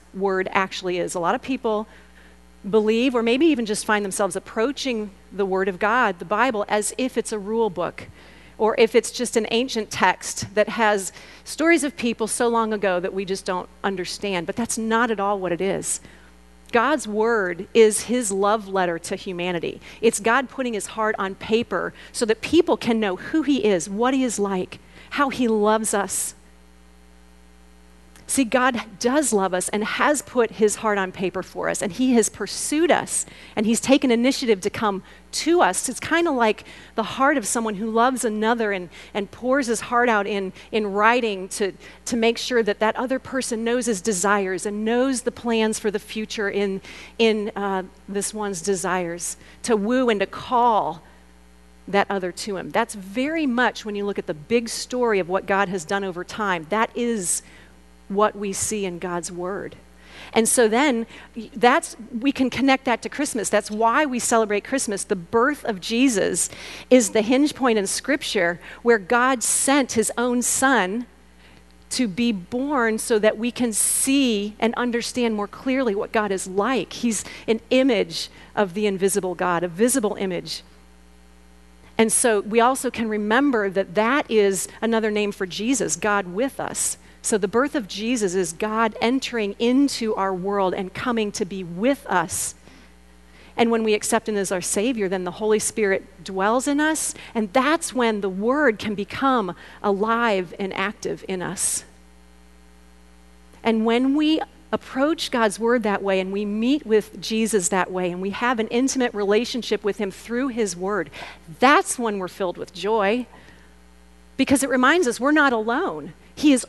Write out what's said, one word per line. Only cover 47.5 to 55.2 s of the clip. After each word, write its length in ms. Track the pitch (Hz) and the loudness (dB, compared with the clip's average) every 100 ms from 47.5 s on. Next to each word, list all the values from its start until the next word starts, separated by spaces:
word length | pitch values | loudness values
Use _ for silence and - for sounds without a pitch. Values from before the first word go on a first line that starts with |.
| - | -4
uh, 260 | 202 190 185 - - | -2 -2 -4 -12 -8
this 280 | 196 196 | -6 -4
one's 260 | 214 202 180 | -4 -6 -4
desires, 800 | 196 190 180 185 170 170 - - - - | -2 -2 0 -2 -2 -6 -10 -10 -16 -8
to 120 | - | 0
woo 360 | 220 208 254 240 | 0 2 2 2
and 100 | 202 | 2
to 60 | 190 | -2
call 760 | - - 240 240 208 151 165 - - - - - - - - - | -6 0 2 4 2 0 -6 -14 -20 -20 -20 -20 -20 -20 -20 -2
that 200 | 202 - | 0 2
other 200 | 196 180 | -2 -4
to 280 | - 220 185 | -6 -6 -6
him. 100 | 160 | -2
That's 260 | 175 233 | -2 -2
very 520 | 208 190 208 277 330 294 | -6 -8 -4 -2 -2 0
much, 400 | 240 233 - 220 | 2 0 -2 -6
when 80 | |
you 100 | 202 | -4
look 140 | 202 196 | -4 -4
at 80 | 196 | -6
the 80 | |
big 340 | 156 147 233 233 | -6 0 0 0
story 500 | - - 247 233 | -8 -6 0 2
of 120 | 202 | 2